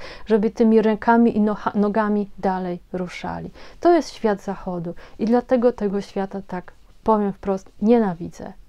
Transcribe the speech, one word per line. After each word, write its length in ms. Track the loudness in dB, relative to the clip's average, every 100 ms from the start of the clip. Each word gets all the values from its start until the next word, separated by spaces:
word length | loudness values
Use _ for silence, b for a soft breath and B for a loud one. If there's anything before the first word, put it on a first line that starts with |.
| B B B
żeby 260 | 2 2
tymi 300 | 2 4 4
rękami 560 | 4 2 2 4 4 4
i 40 |
noha-, 340 | 0 0 -4 0
nogami 540 | 0 0 0 -2 -4 -4
dalej 420 | -4 -2 -4 -8 -8
ruszali. 560 | -8 -8 -8 -10 -10 -12 -16 B B
To 140 | 4
jest 200 | 4 2
świat 280 | -4 -2 -2
Zachodu 520 | -4 -10 -8 -8 -8 -10 B B
i 60 | 0
dlatego 460 | 0 2 2 2
tego 300 | 0 -2 -4
świata 400 | -6 -6 -6 -8 -10
tak, 300 | -12 -12 -18 -20 -8 0
powiem 260 | 0 0
wprost, 380 | -4 -4 -6 -6 -4
nienawidzę. 720 | 2 4 2 -4 -10 -14 -16 -18